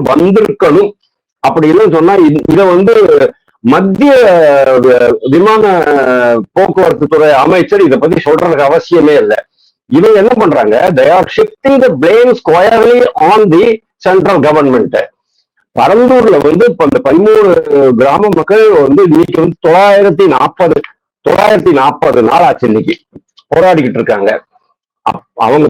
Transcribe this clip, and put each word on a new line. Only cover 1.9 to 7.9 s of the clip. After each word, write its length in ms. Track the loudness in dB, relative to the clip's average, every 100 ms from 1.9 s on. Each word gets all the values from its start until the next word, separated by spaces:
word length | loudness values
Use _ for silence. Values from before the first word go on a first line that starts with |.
சொன்னா, 220 | 2 0 2
இ-, 240 | 0 0 -2
இதை 180 | 0 0
வந்து 680 | 0 2 2 2 2 0 -4 _ _
மத்திய 520 | -2 0 -2 0 2 2 2 2 2 2 0 0
வி-, 320 | 2 2 0 -2 -2
விமான 520 | 0 2 0 0 0 -2 -2 -2 -2 0 -2 -4
போக்குவரத்து 540 | -2 -2 0 -2 -2 -2
துறை 260 | 0 0
அமைச்சர் 500 | 0 0 -2 -2 0
இதை 160 | 0